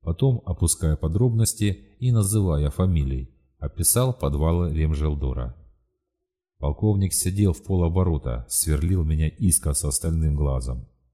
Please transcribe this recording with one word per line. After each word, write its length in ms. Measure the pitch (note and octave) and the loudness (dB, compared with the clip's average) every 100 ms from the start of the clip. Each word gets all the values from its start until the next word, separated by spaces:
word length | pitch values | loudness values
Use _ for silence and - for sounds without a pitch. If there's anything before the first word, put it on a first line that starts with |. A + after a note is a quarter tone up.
потом, 400 | - E2+ C3+ B2 | -4 0 2 0
опуская 520 | - F2 F2 - D#2+ D2+ | -4 0 0 2 0 0
подробности 880 | D#2+ F2 B2 A2+ A2+ - G#2 F#2 - _ | 0 2 2 2 0 0 -2 -2 -10 _
и 140 | B2 | 0
называя 580 | A#2 G2 G#2+ G2 D2 D2 | 2 2 2 2 2 0
фамилии, 600 | - F#2 E2 C2+ C2 C2 _ _ _ | 2 2 2 0 -2 -6 _ _ _
описал 540 | D#2 - F2+ B2 B2+ | -10 -2 0 2 0
подвалы 640 | A#2+ D2 C#2+ D#2+ E2+ F2 | 0 -2 0 2 2 0
Ремжелдора. 800 | D#2+ D#2 D2 D2+ D2 C2+ B1 B1 - - _ _ _ _ _ _ _ _ _ | 0 0 0 -2 -2 -4 -4 -8 -10 -20 _ _ _ _ _ _ _ _ _
Полковник 540 | C#2+ D2 G#2+ G2 F#2+ | -4 0 0 2 0
сидел 400 | - F#2 F#2+ G2+ | 0 -2 2 2
в 120 | E2 | 0
полоборота, 800 | - F#2+ E2+ F2+ F2+ D2+ B1+ A#1+ A#1+ | -2 0 2 2 2 0 -2 -8 -6
сверлил 540 | - - D2+ E2 F#2 | -4 -2 0 0 0
меня 240 | D#2 D#2 D#2 | 0 0 0
искоса 640 | - F#2 F2 D#2 C#2+ D2 | 0 0 2 -2 -2 -2
стальным 460 | - E2 E2 D#2 D2 | -4 -2 0 0 0
глазом 500 | D2 C2 A#1 B1 - _ _ | 0 -2 -4 -8 -12 _ _